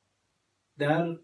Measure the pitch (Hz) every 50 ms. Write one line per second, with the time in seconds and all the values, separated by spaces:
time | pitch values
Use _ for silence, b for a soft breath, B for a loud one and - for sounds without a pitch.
0 | _ _ _ _ _ _ _ _ _ _ _ _ _ _ _ - 147 143 160 165
1 | 170 170 165 -